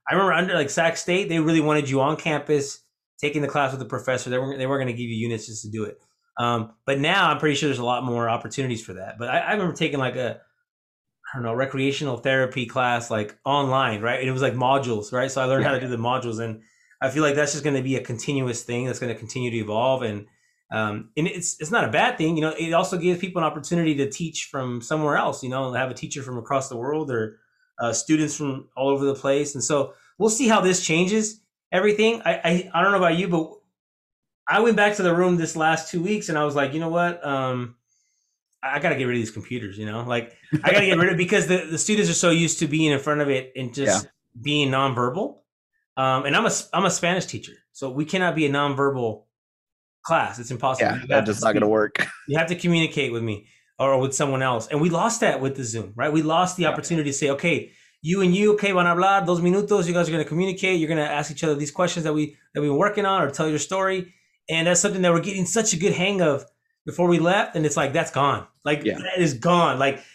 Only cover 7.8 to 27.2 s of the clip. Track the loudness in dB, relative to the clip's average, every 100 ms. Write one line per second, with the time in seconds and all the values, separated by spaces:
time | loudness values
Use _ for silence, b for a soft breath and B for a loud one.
7.8 | -2 -2 -2 -2 0 -2 -4 -6 -4 -4
8.8 | -8 -14 -12 -10 -2 -2 0 -2 -2 -2
9.8 | -2 0 -2 -2 -6 -6 _ _ _ _
10.8 | _ _ _ _ -14 -8 -4 -2 -2 -2
11.8 | -2 -2 -4 -4 0 2 0 -2 -4 0
12.8 | 0 0 -2 -4 -4 -6 -2 0 2 2
13.8 | 0 0 -2 -2 -2 0 0 0 2 2
14.8 | 2 -4 -4 -4 -2 -2 0 2 2 0
15.8 | -2 -2 -2 -2 -2 -6 -6 -8 b b
16.8 | b b -2 2 2 2 0 0 0 0
17.8 | 0 -2 -4 -6 -4 -2 -2 -4 -6 -4
18.8 | -4 -4 -6 -8 -8 -6 -4 -4 -2 0
19.8 | 2 0 -2 -6 -10 _ _ _ -8 -4
20.8 | -2 -4 -8 -4 -4 -4 -8 -8 -4 -2
21.8 | 0 2 0 0 0 0 -2 -2 0 0
22.8 | 0 0 0 0 -2 -2 -2 -4 -2 0
23.8 | 2 2 -2 -4 -8 -8 -8 -6 -6 -6
24.8 | -4 -2 0 0 0 -4 -6 -4 -4 -2
25.8 | -4 -6 -10 -10 -10 -8 -2 -2 -2 -6
26.8 | -4 -4 -2 -2